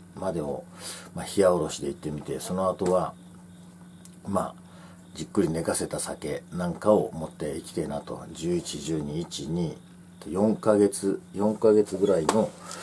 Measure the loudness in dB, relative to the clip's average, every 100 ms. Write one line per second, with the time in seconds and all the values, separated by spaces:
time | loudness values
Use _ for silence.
0 | -16 -8 -4 -2 -4 -6 -10 -16 -14 -14
1 | -12 -10 -4 4 6 4 0 -4 -6 -6
2 | -8 -8 -6 -8 -4 -2 0 0 2 2
3 | 0 -6 -18 -20 -20 -20 -20 -20 -20 -20
4 | -20 -14 -4 -2 -2 -6 -20 -20 -20 -20
5 | -16 -12 -2 2 2 2 0 -2 -2 -4
6 | -6 -6 -6 -8 -6 -4 -4 0 4 6
7 | 4 -4 -10 -6 -6 -6 -6 -6 -4 -4
8 | -8 -10 -12 -6 -2 -2 -2 -8 -4 -4
9 | -2 -6 -6 -8 -4 -2 -2 -6 -16 -20
10 | -20 -16 -6 0 0 2 4 6 6 4
11 | -2 -2 -4 -2 0 4 6 6 4 2
12 | 4 4 4 2 2 -4 -14 -14